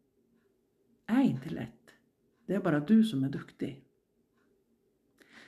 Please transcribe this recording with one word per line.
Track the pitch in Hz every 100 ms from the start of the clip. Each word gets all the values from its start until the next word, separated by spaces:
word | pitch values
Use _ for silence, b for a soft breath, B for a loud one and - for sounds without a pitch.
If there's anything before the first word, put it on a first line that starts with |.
| _ _ _ _ _ _ _ _ _ _ -
är | 247
inte | 269 135 160
lätt. | 165 113 - - _ _ _ _ _ -
Det |
är | 196
bara | 190 147
du | 147 220
som | 220 139
är | 135
duktig. | 139 - - - 135 _ _ _ _ _ _ _ _ _ _ _ _ _ _ b b